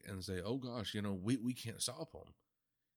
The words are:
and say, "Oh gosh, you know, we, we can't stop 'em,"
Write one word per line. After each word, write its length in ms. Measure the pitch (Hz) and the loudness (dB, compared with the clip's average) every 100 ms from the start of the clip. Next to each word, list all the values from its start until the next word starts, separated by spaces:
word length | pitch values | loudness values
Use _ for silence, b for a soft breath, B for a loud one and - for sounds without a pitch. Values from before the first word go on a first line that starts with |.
| - | -6
and 180 | 98 | -4
say, 160 | 90 92 | 0 0
"Oh 140 | 92 135 | 2 0
gosh, 380 | 123 120 104 | 0 -2 0
you 80 | 107 | 0
know, 100 | 101 | 2
we, 240 | 98 95 127 | 2 4 4
we 160 | 117 | 4
can't 300 | 127 117 101 | 0 -4 -2
stop 320 | - 123 160 | -2 -2 -6
'em," 200 | 78 78 - _ _ _ _ _ | -8 -14 -18 _ _ _ _ _